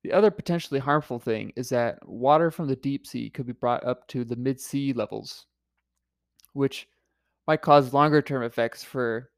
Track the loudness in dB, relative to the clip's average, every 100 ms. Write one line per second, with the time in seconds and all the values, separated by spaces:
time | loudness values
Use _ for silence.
0 | 2 4 4 2 -4 -4 -2 -4 2 0
1 | 0 -8 -4 -4 -4 -8 -2 0 0 -4
2 | -14 -2 4 4 4 0 -4 -2 -4 -6
3 | -8 -10 -8 -8 -10 -4 -2 0 -2 -6
4 | -6 -8 -6 -2 -2 -4 -4 -2 -2 -2
5 | -4 -6 -12 -18 _ _ _ _ _ _
6 | _ _ _ _ _ -4 -4 -4 -16 _
7 | _ _ _ _ -2 -2 6 6 6 2
8 | 4 4 2 -4 -4 -2 -2 -2 -10 -4
9 | -2 -4 -8